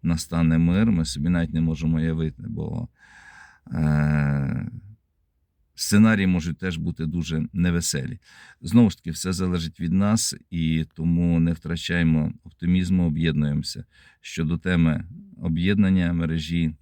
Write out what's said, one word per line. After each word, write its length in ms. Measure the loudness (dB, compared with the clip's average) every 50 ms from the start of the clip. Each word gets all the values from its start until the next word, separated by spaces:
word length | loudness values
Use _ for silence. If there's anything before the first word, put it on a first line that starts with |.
| 0
настане 540 | 0 -2 -2 -4 -4 -2 0 2 2 4 4
мир, 340 | 2 2 4 2 2 2
ми 140 | 2 0 0
собі 240 | -2 -4 -4 -2 0
навіть 240 | 0 0 0 -2 0
не 80 | 0
можемо 360 | 0 0 0 0 0 0 0 0
уявити, 460 | 0 -2 -2 -2 -2 -4 -4 -8 -12 -10
бо, 400 | -8 -8 -6 -6 -6 -6 -8 -10 _ _ -20 -20 -20 -20 -20 -20 -20 -20 -20 -20 -20 _ _ -10
е, 960 | -4 -2 0 2 2 2 2 2 2 2 2 2 0 0 -2 -2 -4 -4 -6 -8 -10 -14 -18 -18 -20 _ _ _ _ _ _ _ _ _ _ _ _ _ _ _ _
сценарії 520 | -10 -4 2 6 6 6 6 6 4 2 2
можуть 300 | 2 0 0 -4 -6 -4
теж 200 | -6 -6 -6 -4
бути 280 | -4 -6 -6 -4 -6
дуже 380 | -4 -4 -4 -4 -4 -4 -4 -4 -4 -2
невеселі. 680 | 0 0 2 2 0 -2 -2 -6 -6 -6 -8 -10 -12 _ -20 -20 -20 -20 -20 -20 _
Знову 280 | -10 2 4 6 6 4
ж 80 | 2 _
таки, 140 | _ -10
все 220 | -10 -6 -4 -4 -2
залежить 460 | -2 -2 -2 0 -2 -4 -6 -8 -6
від 140 | -4 0 0
нас, 420 | 2 2 2 2 2 0 -2 -6 -8 -14 _
і 360 | -6 -2 0 0 0 0 -2 -4 _
тому 440 | -4 -2 0 2 2 2 2 2 2
не 140 | 2 0 0
втрачаємо 800 | -4 _ -8 -8 -6 -4 -4 -2 0 2 2 2 2 0 -2 -6 -10 _
оптимізму, 640 | -20 -16 _ -2 0 2 2 2 2 2 2 2 0
об'єднуємося. 760 | 0 0 0 0 2 2 0 0 -2 -2 -4 -6 -10 -12 -14 _ _ -20 -20 -20 _ _
Щодо 360 | _ -14 -6 -4 -2 -2 -2 -2
теми 480 | _ 0 2 4 4 2 2 0 -4 -10 -14 -18 -20 -20 -16 -8
об'єднання 760 | -4 -2 -2 0 2 2 2 4 4 4 4 2 2 2 0
мережі 640 | 0 0 0 -2 -2 -4 -2 -2 0 0 0 -2 -6